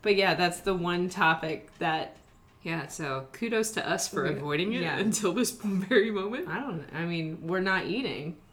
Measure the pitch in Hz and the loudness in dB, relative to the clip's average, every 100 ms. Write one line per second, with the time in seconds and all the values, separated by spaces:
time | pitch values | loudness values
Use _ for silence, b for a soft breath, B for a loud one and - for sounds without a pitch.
0 | 214 202 190 160 180 170 - 185 175 175 | 4 4 4 4 2 0 0 0 2 2
1 | 180 185 165 165 160 156 - - 170 156 | 0 4 4 4 0 -6 -8 -4 0 0
2 | - - - - - _ 175 165 147 - | -4 -12 -20 -20 -20 _ -6 -6 -6 -6
3 | 151 135 135 - 233 220 220 - - 175 | -4 -4 -6 -6 -2 0 0 -2 -2 -2
4 | - - 139 143 147 151 185 226 170 139 | 0 0 -2 -2 -2 0 0 0 -2 0
5 | 202 208 208 185 240 - 208 196 185 247 | 0 2 2 2 0 0 -2 0 4 4
6 | 220 208 196 247 349 170 277 170 139 156 | 4 0 -2 -4 -4 -6 -4 -8 -8 -6
7 | 170 170 160 160 160 185 190 190 - 208 | -2 -2 -4 -6 -2 0 2 0 0 -2
8 | 254 120 151 170 - | -2 -4 -8 -10 -16